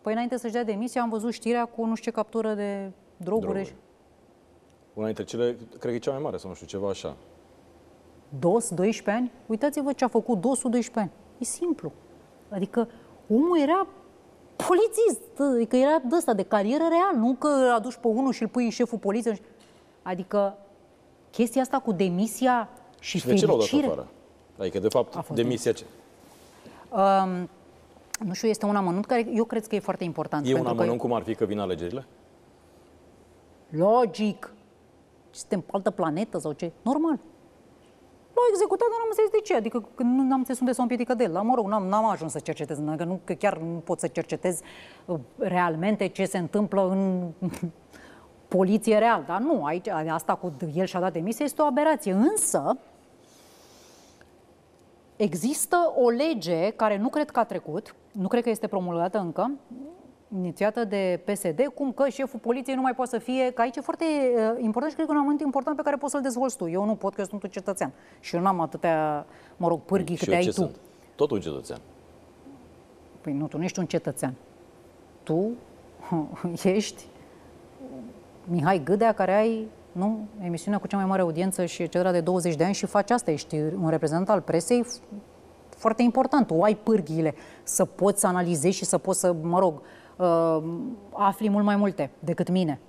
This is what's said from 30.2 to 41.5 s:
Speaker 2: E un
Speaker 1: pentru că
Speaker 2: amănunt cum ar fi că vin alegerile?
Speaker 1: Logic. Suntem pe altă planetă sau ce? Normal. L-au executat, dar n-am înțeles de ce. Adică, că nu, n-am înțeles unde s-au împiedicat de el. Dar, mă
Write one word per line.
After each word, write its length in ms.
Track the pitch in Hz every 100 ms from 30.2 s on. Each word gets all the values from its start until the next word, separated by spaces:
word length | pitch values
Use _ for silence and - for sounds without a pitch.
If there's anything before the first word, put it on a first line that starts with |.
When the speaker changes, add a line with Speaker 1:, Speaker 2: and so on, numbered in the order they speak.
| 156 151
Speaker 2:
E 40 | 139
un 60 |
Speaker 1:
pentru 200 | 131 123
că 40 | 117
Speaker 2:
amănunt 200 | 113 120
cum 120 | 113
ar 100 | 117
fi 120 | 107
că 100 | 110
vin 140 | 107 104
alegerile? 480 | 98 87 87 120 131 - - _ _ _ _ - - - - - _ - _ _ _
Speaker 1:
Logic. 840 | 151 185 233 240 - 214 - - - _ _ _ _ _ _ _
Suntem 300 | - - 202
pe 100 | -
altă 180 | 196 196
planetă 480 | 196 170 156 220 180
sau 140 | 151
ce? 200 | 147 170 -
Normal. 360 | - 285 330 277 - - - _ - - - - - - _
L-au 100 | - 480
executat, 380 | 403 370 381 466
dar 80 | 453
n-am 100 | 466
înțeles 220 | 427 440
de 100 | 427
ce. 140 | 427
Adică, 340 | 311 220 240 202
că 80 | -
nu, 200 | 240 254
n-am 160 | 262 269
înțeles 220 | 247 254
unde 120 | 254
s-au 100 | 254
împiedicat 340 | 247 240 233 247
de 80 |
el. 80 | 233
Dar, 100 | 165
mă 120 | 214